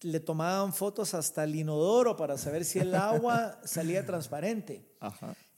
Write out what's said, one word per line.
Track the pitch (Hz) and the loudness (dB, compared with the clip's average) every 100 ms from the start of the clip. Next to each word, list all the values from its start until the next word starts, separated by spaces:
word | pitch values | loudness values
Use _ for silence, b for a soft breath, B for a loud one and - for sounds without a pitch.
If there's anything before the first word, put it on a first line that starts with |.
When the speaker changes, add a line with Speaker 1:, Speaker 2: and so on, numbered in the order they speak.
Speaker 1:
Le | 170 160 | -4 -2
tomaban | 160 156 170 196 196 | 0 0 2 2 0
fotos | - 202 208 190 175 | 0 -2 -2 -2 -2
hasta | 143 - | -2 -2
el | 156 156 | -2 0
inodoro | 156 151 175 240 240 160 | 0 2 6 6 4 2
para | 147 135 | -2 -2
saber | 147 160 | -2 -2
si | 175 185 | -2 0
el | 185 | 2
agua | 185 208 - 240 233 220 - | 2 4 2 4 2 0 -6
Speaker 2:
<laughs> | - | -6
Speaker 1:
salía | 170 160 185 196 | -2 0 0 0
transparente. | 175 - 147 190 220 156 - - - | -4 -4 -4 -2 -4 -6 -12 -14 -10
Speaker 2:
Ajá. | 104 - 117 - b | -10 -8 -12 -12 b